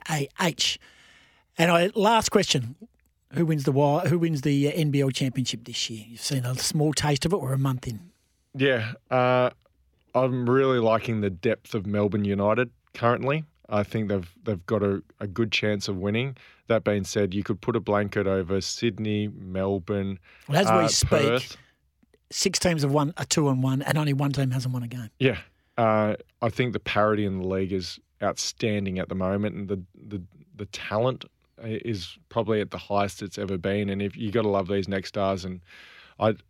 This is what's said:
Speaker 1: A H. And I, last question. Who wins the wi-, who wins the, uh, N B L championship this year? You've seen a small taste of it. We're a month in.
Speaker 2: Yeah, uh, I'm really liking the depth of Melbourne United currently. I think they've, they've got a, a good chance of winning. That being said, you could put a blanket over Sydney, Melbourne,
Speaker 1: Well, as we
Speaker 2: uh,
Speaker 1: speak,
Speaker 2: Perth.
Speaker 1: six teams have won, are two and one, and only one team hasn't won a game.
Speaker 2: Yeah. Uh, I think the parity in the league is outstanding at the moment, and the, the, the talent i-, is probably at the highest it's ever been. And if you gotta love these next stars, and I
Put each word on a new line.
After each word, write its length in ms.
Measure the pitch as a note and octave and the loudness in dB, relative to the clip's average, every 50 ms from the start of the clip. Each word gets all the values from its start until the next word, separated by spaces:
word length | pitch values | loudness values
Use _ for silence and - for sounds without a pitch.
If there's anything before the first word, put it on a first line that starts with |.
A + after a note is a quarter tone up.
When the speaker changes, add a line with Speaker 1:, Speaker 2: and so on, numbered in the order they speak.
| - - | -4 -4
Speaker 1:
A 180 | D#3+ D3 C#3 - - - | -4 -4 -4 -4 -4 -2
H. 380 | F#3+ E3 C#3+ - - - - - - - - - - - - - _ _ _ _ _ _ _ - | -2 0 0 0 -2 -2 -2 -4 -10 -20 -20 -20 -20 -20 -20 -20 _ _ _ _ _ _ _ 2
And 120 | E3 F3 | 4 6
I, 200 | E3+ E3+ F3 G#3 - | 6 6 4 4 2
last 340 | A3+ F#3+ G#3+ A#3 A3 G#3+ - | 4 4 6 6 4 4 4
question. 460 | - G#3 F3 - - C#3+ A2+ A#2 C#3 - A3+ - _ _ _ _ _ _ _ - - | 4 4 4 4 0 -2 -2 -4 -10 -14 -18 -20 _ _ _ _ _ _ _ -8 -2
Who 120 | D3 E3+ | 0 0
wins 160 | D#3 D#3+ D3 | 2 2 0
the 80 | C3 D3+ | 2 2
wi-, 380 | C3 C#3 D3 C#3+ D3 E3 G3 C#3 | 2 4 4 4 4 2 2 2
who 100 | F3 E3+ | 2 2
wins 220 | E3+ E3 D#3 C3+ | 2 0 0 0
the, 260 | C3 D3+ C#3+ C#3 C#3+ | 0 2 2 2 2
uh, 60 | D3 - | 2 2
N 160 | F3+ D#3 D3 | 0 0 2
B 120 | C3+ C#3 | 2 2
L 80 | C3+ C3+ | 2 0
championship 540 | C3 - C#3 C3 - C3+ B2 - - A2 - | 0 0 -2 -2 -2 -2 -4 -4 -4 -8 -10
this 240 | B2 A2+ - - - | -10 -8 -6 -6 -6
year? 160 | A2+ G#2+ G#2+ A2+ | -8 -12 -14 -16
You've 120 | A#2 A2 | -14 -8
seen 240 | - - C#3+ C3 B2 | -6 -4 -2 -2 -2
a 120 | B2 B2+ | -2 -4
small 360 | B2 - - - D#3 D3 D#3 | -2 -2 -2 0 2 2 2
taste 320 | D3 - - D3 C#3+ - - | 0 0 0 0 0 2 2
of 60 | E3 | 0
it. 80 | G3 F3+ | 0 0
We're 120 | C3 C3 | 0 -2
a 60 | C3+ C3+ | -2 0
month 280 | C3+ C3+ C3 B2 - | 0 0 -2 -4 -6
in. 140 | B2 A2 G#2 F3 F3 _ _ _ _ _ _ _ _ - | -8 -10 -10 -12 -18 _ _ _ _ _ _ _ _ -4
Speaker 2:
Yeah, 380 | C3 C#3 C#3 C3 A2+ A2 A#2 A#2+ - _ - | 0 2 2 2 0 -2 -6 -8 -12 _ 0
uh, 420 | C3 B2+ B2 B2 B2+ B2+ B2 - - _ _ _ _ _ _ _ _ _ _ _ - | 2 2 4 4 4 4 2 2 0 _ _ _ _ _ _ _ _ _ _ _ 0
I'm 340 | B2+ C3 B2+ B2+ B2+ B2 A#2+ | 0 2 2 0 0 2 4
really 300 | B2+ C3+ C3+ C3 B2+ A#2+ | 4 4 4 4 4 4
liking 400 | A2+ A2 A2 G#2+ - B2 A2+ G#2+ | 4 4 4 2 2 0 -2 0
the 100 | G2+ G2 | 0 -2
depth 440 | F2+ E2+ - A2+ G#2+ - - - - | -2 0 0 0 0 -2 -4 -6 -6
of 120 | G#2+ F2+ | -6 -4
Melbourne 380 | G#2 G2+ G#2 G#2 G2+ G#2 G#2 G2+ | -2 0 2 2 2 2 0 0
United 460 | G2+ G2 G2 G2+ G#2+ G#2+ A#2+ B2+ A#2 _ _ _ _ - | 0 0 2 2 2 2 2 0 -2 _ _ _ _ -8
currently. 500 | - A#2+ A#2+ B2 - A#2+ C3+ D3 D#3+ D#3 - _ _ _ - | 0 2 2 2 2 0 -2 -2 -2 -4 -8 _ _ _ -2
I 160 | G#2+ G#2 G#2 | 0 0 0
think 240 | - - A2+ G#2+ G2 | 0 -2 -4 -2 0
they've, 200 | G2+ F#2+ E2+ F2 - _ | -2 -2 -4 -6 -14 _
they've 240 | - A2+ G#2 F2 - | -6 -6 -6 -4 -4
got 160 | - A2+ G2+ | -2 0 0
a, 180 | G2+ G2+ G2 - - _ _ - | 2 0 -2 -2 -6 _ _ -12
a 80 | G#2+ G2 | -10 -6
good 240 | F2+ A#2 A2+ G2+ | -2 -2 -2 0
chance 340 | - - G#2+ G#2+ G#2 G2+ - | 0 -2 0 0 -2 -2 -4
of 120 | G#2+ G2 F2+ | -6 -6 -4
winning. 380 | F#2+ G2+ G#2+ A#2 C3 C#3 C3 - - - - _ _ | -2 -2 -2 -2 -4 -4 -8 -12 -20 -20 -20 _ _
That 160 | - A#2 G#2+ | 0 0 2
being 220 | - G#2+ G#2 G2+ F#2 | 2 2 0 0 0
said, 280 | - - G#2+ G2+ F#2 | -2 0 0 0 0
you 120 | F#2 G2+ F#2+ | 0 -4 -2
could 160 | - G#2 - | -4 -4 -4
put 160 | - B2 A#2 | -2 -2 -2
a 40 | A2 | 0
blanket 460 | - G#2 G#2 G#2 G#2 G2+ - G#2+ F#2+ | 0 0 0 2 0 0 0 0 0
over 340 | F#2+ F#2+ F#2+ F2+ F2 G2 G2 | 2 0 0 0 0 -2 -2
Sydney, 680 | - - - - A#2+ A#2 F#2 G2 G#2+ G#2+ G#2 G#2 G#2 G#2 | -2 -4 -6 -2 -2 -2 -2 -2 -2 -2 0 0 -2 -4
Melbourne, 880 | G2+ G2 F#2+ F#2 F#2 F#2+ F#2+ G2 G2+ F#2+ E2 - G#2 G2+ G2 G2 F#2+ - _ _ - - - - | -6 -10 -12 -8 -4 -4 -2 0 -2 -2 -2 -2 -2 -2 -2 -4 -6 -8 _ _ -20 -16 -6 0
Speaker 1:
Well, 100 | C#3+ F3+ | 2 4
as 80 | G3+ | 4
we 180 | A2 A2 A2 A2+ | 6 6 4 4
Speaker 2:
uh, 20 | A2+ | 4
Speaker 1:
speak, 220 | - - - - E3+ D3+ C#3+ A#2 | 2 2 2 4 4 4 4 4
Speaker 2:
Perth. 280 | A#2+ C3 - - - - - _ _ _ _ _ _ _ _ _ _ _ _ - | 2 0 -2 -4 -14 -18 -20 _ _ _ _ _ _ _ _ _ _ _ _ -10
Speaker 1:
six 280 | - - - G3 F3 - | -4 -2 0 0 0 2
teams 240 | - F3+ E3 D3+ | 0 2 2 2
have 80 | C#3+ C#3 | 2 2
won, 240 | C#3 D3 C#3+ D3+ - | 2 2 2 0 -2
are 80 | - C#3 | -4 -4
two 240 | - - E3 D3 C#3 | 0 2 2 4 4
and 140 | C3+ B2+ | 4 2
one, 200 | C3 C3 C3 C3+ | 2 2 2 0
and 140 | C#3 C#3 C#3+ | 0 0 0
only 160 | D#3 D3+ D3 | 0 2 0
one 200 | C#3 C3+ C#3+ C#3+ | 0 0 0 0
team 180 | C3 C#3 C3+ B2+ | 0 0 0 0
hasn't 240 | B2 C3 B2 C3 B2+ | 0 -2 -2 -2 -4
won 80 | B2 | -4
a 60 | A#2+ A#2 | -6 -6
game. 220 | B2 B2 A#2 G#2+ _ - | -8 -10 -10 -10 _ 0
Speaker 2:
Yeah. 180 | C3 C3 G2+ E2+ - - _ _ _ _ - A#2+ | 0 0 0 0 -8 -14 _ _ _ _ -2 0
Uh, 380 | A#2 A2 G#2+ G#2+ G#2+ G#2+ G#2 - - _ _ - | 2 2 4 4 2 0 0 -4 -8 _ _ -4
I 60 | A#2+ A2+ | -2 -2
think 240 | - - B2+ B2 | 0 0 -2 -2
the 80 | F#2 G#2+ | -2 -4
parity 440 | - - - G#2 G#2 G#2+ G#2+ G#2 G#2 | -4 -2 0 2 4 4 4 2 0
in 140 | G2 F#2+ F#2 | 0 -2 -2
the 40 | F2+ | -2
league 260 | F#2 F#2+ F#2+ F#2+ F2+ | -2 -2 -2 -2 -2
is 280 | G2 F#2 F2 - - - _ _ _ - G2+ | -2 -4 -4 -6 -12 -16 _ _ _ -4 -4
outstanding 760 | F#2+ - - - - - - A#2+ A2 G#2 G#2 G2 F#2+ F#2 F#2 | -4 -2 -2 -6 -8 -6 -4 -2 -2 0 0 -2 -2 -4 -4
at 100 | - - | -4 -4
the 60 | F#2+ | -4
moment, 400 | F#2+ F#2 F#2 G2 G2+ G#2 G#2 - | -2 -2 -2 0 -2 -2 -4 -6
and 140 | G2 G2+ F#2 | -6 -8 -6
the, 120 | G2+ F#2 F2+ - _ | -6 -8 -8 -12 _
the, 260 | - - A2 G#2 F#2 F2 - _ - - _ D#3 | -20 -16 -12 -10 -10 -12 -12 _ -20 -20 _ -16
the 100 | A2 G2+ | -14 -14
talent 580 | - - - - - G2+ G#2+ B2 C3 B2 - - - _ _ _ _ _ - | -12 -12 -12 -8 -4 -2 0 0 0 -2 -6 -10 -20 _ _ _ _ _ -14
i-, 180 | A2+ A2+ A2 - - | -10 -8 -8 -6 -6
is 340 | A#2 G#2+ F#2 F2 - - - _ - | -6 -6 -6 -8 -12 -16 -20 _ -6
probably 320 | - A#2 G#2+ A2 A2 G#2+ | -4 -2 0 0 0 0
at 100 | G2 F#2 | -2 -4
the 60 | - F#2+ | -6 -10
highest 440 | - - G2+ G2+ G2+ G2 - - | -6 -2 0 0 0 0 -4 -8
it's 160 | G#2 F2+ - G#2 | -12 -10 -8 -6
ever 180 | G#2 F#2 G2 | -6 -4 -4
been. 320 | F2 F2 G2 G2+ G#2 G2+ G2 | -4 -2 -2 -2 0 -2 -2
And 140 | G2 G2 | -2 -2
if 140 | G2+ G2 - | -4 -4 -6
you 140 | - A2+ G#2 | -6 -6 -2
gotta 160 | F#2+ A#2 G#2+ G#2 | 0 0 2 2
love 180 | G2 G2 F2+ F2+ | 2 2 0 0
these 200 | G2+ G2 F2+ G2 | 0 -2 -2 -2
next 200 | G2 G2 F2+ - | -4 -4 -4 -4
stars, 340 | - G2+ G2 F#2+ F#2+ F2+ F#2 | -4 -2 0 0 0 -2 -4
and 160 | F#2 F#2 F2+ - - - - - - - - - - - - | -8 -12 -12 -14 -20 -20 -20 -20 -20 -20 -20 -20 -14 -4 0
I 160 | G2+ A2 G#2 - - | 2 2 2 0 -6